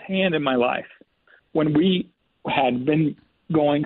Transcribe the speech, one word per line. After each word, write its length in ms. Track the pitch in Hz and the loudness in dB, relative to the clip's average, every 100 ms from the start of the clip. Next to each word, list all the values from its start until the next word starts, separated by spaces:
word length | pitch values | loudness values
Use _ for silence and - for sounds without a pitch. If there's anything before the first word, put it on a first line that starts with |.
| - | -6
hand 280 | 190 190 | -2 0
in 80 | 156 | 0
my 120 | 143 | 0
life. 320 | 127 123 135 - - - _ _ - _ | 0 0 -2 -10 -20 -20 _ _ -20 _
When 200 | 160 156 | -2 2
we 380 | 151 190 180 - _ _ _ 165 | 2 2 0 -4 _ _ _ -4
had 380 | 147 131 123 | 0 0 0
been 320 | 131 151 151 - _ _ - | 0 0 0 -4 _ _ -4
going 320 | 160 147 147 | 0 2 0